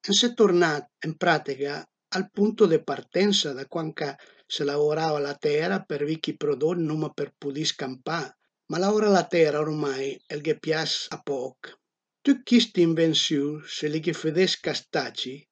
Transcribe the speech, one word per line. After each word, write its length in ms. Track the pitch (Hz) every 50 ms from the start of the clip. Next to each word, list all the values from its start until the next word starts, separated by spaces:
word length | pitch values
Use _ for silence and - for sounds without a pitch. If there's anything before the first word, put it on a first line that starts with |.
E 100 | - -
si 140 | 202 - 262
è 80 | 240 240
tornato 560 | - 220 196 175 175 175 160 151 147 143 _ _ _ -
in 100 | 156 160
pratica 680 | _ 185 175 160 151 156 - 135 131 139 143 147 156 - _ _ _ _ _
al 220 | - 185 190 -
punto 340 | _ - 202 214 214 - 220
di 160 | 175 160 151
partenza 720 | - - - - - _ - 180 196 208 196 - - 147 135
da 120 | 131 135
quando 480 | - - 170 160 156 - - 156 143 139 _ - - _ _ _
si 160 | _ - - 147
lavorava 540 | 143 143 147 151 151 151 160 160 160 151
la 180 | 147 143 143 143
terra 460 | - - 151 147 151 160 180 196 185
per 240 | - _ 156 139 147
vichi 320 | 147 160 156 - - 147
prodotti 440 | - - 147 139 123 143 160 180 175
non 300 | 165 151 156 156 156 147 -
per 200 | - 143 139 _
poter 300 | _ - 143 135 147 156
scampà, 720 | 151 - - 143 127 131 131 _ - 160 170 139 - _ _ _ _ _ _ _
ma 100 | _ -
lavora 320 | 165 190 202 214 214 214 208
la 160 | 196 180 170
terra 340 | 180 - 170 160 151 143 151
ormai 640 | 156 156 156 151 151 139 131 131 135 139 135 - _
e 80 | _ 151
il 60 | 151
che 180 | 147 160 147 -
piace 480 | - 156 156 156 160 160 - - - -
a 100 | - 135
poco. 600 | _ - 139 131 123 131 - _ - - - _ _ _ _ _ _ _ _ _
Tutti 340 | _ 277 277 - - - 247
questi 260 | 233 - - _ 185
invenzioni, 840 | 170 165 165 156 165 160 151 - - - 156 139 139 147 151 147 -
se 220 | - - - 156
li 120 | 151 151 165
che 140 | 156 175 156
fedesca 600 | - - 160 147 175 190 - - - - 165 139
staci 680 | - - _ - 156 131 113 104 - - 127 131 151 _ _